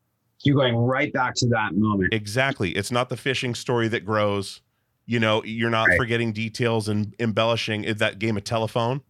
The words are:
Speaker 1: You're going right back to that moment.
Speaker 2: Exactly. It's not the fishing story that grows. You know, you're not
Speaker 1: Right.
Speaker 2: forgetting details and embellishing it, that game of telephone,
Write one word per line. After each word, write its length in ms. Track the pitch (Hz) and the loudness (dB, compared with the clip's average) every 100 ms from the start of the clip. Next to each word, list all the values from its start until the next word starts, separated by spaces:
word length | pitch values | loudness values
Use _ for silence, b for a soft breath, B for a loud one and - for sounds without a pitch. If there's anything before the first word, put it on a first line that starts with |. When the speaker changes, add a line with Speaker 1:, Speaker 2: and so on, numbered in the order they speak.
| _ _ _ _ | _ _ _ _
Speaker 1:
You're 120 | 143 143 | 2 4
going 200 | 127 117 | 4 2
right 360 | 120 131 151 | 2 0 -2
back 220 | 139 123 117 | -2 -2 0
to 120 | 123 | 0
that 260 | 113 107 | 2 0
moment. 400 | 87 110 101 90 | 2 2 2 2
Speaker 2:
Exactly. 560 | 113 104 113 135 139 95 | 0 -2 0 0 0 -2
It's 200 | 92 98 | -2 0
not 160 | 120 123 | 0 0
the 80 | 120 | -2
fishing 380 | 143 123 127 | -2 -2 -2
story 340 | 113 - 120 113 | -4 -2 0 2
that 160 | 110 | 0
grows. 560 | 92 107 104 101 98 - _ _ _ _ | 0 0 2 0 -4 -10 _ _ _ _
You 160 | - 117 | -4 2
know, 220 | 110 110 | 4 2
you're 260 | 101 113 113 | 0 -2 0
not 180 | 113 113 | 2 4
Speaker 1:
Right. 100 | - | 2
Speaker 2:
forgetting 340 | 117 117 117 | 2 0 0
details 560 | 107 113 110 120 113 107 | -2 -6 -2 0 0 0
and 260 | 107 107 - | -2 -2 -2
embellishing 680 | 117 104 113 113 - 107 | -2 2 2 2 0 -2
it, 140 | 107 104 | -2 0
that 200 | 107 101 | -2 0
game 180 | 113 104 | -2 -2
of 80 | |
telephone, 580 | - 113 110 123 117 139 - | -2 -2 -2 -2 -2 -2 -8